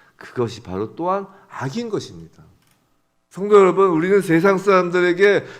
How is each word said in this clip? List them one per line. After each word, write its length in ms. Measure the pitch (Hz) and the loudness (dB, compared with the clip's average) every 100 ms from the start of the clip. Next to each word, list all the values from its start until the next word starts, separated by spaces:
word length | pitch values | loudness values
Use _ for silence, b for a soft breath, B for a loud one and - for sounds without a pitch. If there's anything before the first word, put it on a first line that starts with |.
| b b | b b
그것이 460 | - - 117 - | -14 -6 -6 -8
바로 340 | 95 92 110 120 | -12 -10 -10 -8
또한 300 | 170 196 196 B B | -6 -6 -8 B B
악인 400 | - 131 202 233 | -14 -12 -10 -8
것입니다. 540 | 185 - 87 80 _ - _ _ _ _ _ _ _ _ | -10 -10 -20 -20 _ -20 _ _ _ _ _ _ _ _
성도 260 | - 202 208 | -8 4 6
여러분, 320 | 190 175 190 | 6 4 0
우리는 320 | 160 180 196 | 0 0 0
세상 360 | 185 165 190 190 | 2 2 2 0
사람들에게 880 | 196 185 180 180 180 175 202 185 B | 2 0 0 0 0 2 2 0 B